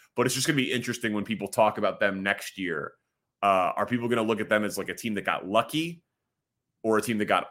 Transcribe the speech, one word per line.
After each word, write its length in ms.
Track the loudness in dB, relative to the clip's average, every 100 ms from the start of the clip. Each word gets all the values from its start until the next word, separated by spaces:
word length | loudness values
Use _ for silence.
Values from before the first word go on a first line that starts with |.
| _ 0
But 100 | 0
it's 100 | 2
just 120 | 0
gonna 100 | 2
be 140 | 2
interesting 420 | -2 -4 -4 -2
when 120 | -2 -2
people 220 | -4 -4
talk 300 | 2 2 4
about 220 | -2 2
them 240 | 0 0
next 340 | -2 -2 -4 -8
year. 360 | -4 -4 -8 _ _ _ _ 0
Uh, 280 | 4 4 2 0
are 100 | -2
people 220 | -2 0
gonna 160 | 0
look 180 | 0 0
at 80 | 2
them 140 | 0
as, 140 | 0 -4
like, 120 | -6
a 60 | -6
team 180 | -6 -4
that 100 | -2
got 220 | -2 2
lucky 560 | 0 2 -2 -4 -8 _ _ _ _ _ _ _ _
or 140 | 2 2
a 40 |
team 160 | 2 0
that 80 | 2
got 220 | 2 2